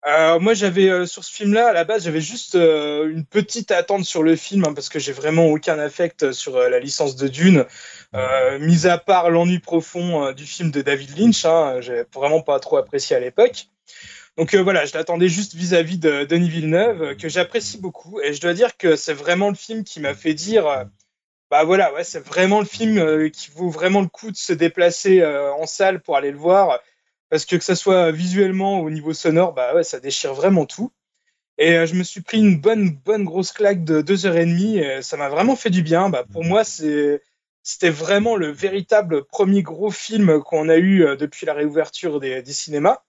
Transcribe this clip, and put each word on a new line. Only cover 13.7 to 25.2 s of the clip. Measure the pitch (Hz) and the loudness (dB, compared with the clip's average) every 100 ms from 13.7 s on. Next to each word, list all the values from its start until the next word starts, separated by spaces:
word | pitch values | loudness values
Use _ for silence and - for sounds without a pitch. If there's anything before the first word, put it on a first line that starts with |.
| _ _ - - - - - | _ _ -20 -20 -20 -18 -6
Donc, | 160 | 0
euh, | 202 | 2
voilà, | 185 185 143 | 2 0 -2
je | |
l'attendais | 156 165 170 185 | -6 -4 0 0
juste | 170 202 165 | 0 -6 -8
vis-à-vis | 175 170 165 180 | 0 0 0 -2
de | 160 143 143 | -2 -2 -2
Denis | 170 175 | 0 0
Villeneuve, | 165 156 165 226 196 | -2 0 0 0 -2
euh, | 156 139 | -6 -8
que | 160 | -6
j'apprécie | 175 175 - - 117 | -4 -2 -4 -8 -12
beaucoup. | 185 - 165 202 | -14 -14 -16 -8
Et | 143 | -6
je | 143 | -4
dois | 170 | -4
dire | 175 233 - | 0 0 2
que | 180 151 | 0 2
c'est | - | 0
vraiment | 143 147 175 202 | -6 -2 0 0
le | 202 | -2
film | - 220 | -8 -10
qui | 196 - | -10 -8
m'a | 143 | -8
fait | 139 160 151 | -4 -4 -4
dire, | 180 220 156 | 0 2 2
euh, | 139 120 _ _ _ _ _ _ | -2 -6 _ _ _ _ _ _
bah | 143 | 2
voilà, | 160 190 175 | 4 4 2
ouais, | 143 | -2
c'est | 170 160 | -8 -10
vraiment | 139 175 185 208 | -6 0 2 2
le | 208 | 0
film, | - 220 214 | -2 0 2
euh, | 156 156 156 | 2 2 0
qui | 156 - | -4 -20
vaut | 147 180 | -8 -6
vraiment | 156 175 202 | -2 0 2
le | 190 | 0
coup | - 220 | -6 -14
de | 190 | -12
se | - | -6
déplacer, | 165 165 185 175 175 196 185 | 0 0 4 2 2 4 6